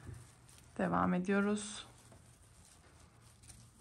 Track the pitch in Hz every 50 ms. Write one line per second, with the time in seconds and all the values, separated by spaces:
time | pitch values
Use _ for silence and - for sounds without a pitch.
0 | - - - - - - - - - - - - - - - - 190 175 175 180
1 | 180 185 180 180 185 196 202 202 202 208 208 208 - - - - - - - -
2 | - - - - - - - - - - - - - - - - - - - -
3 | - - - - - - - - - - - - - - - -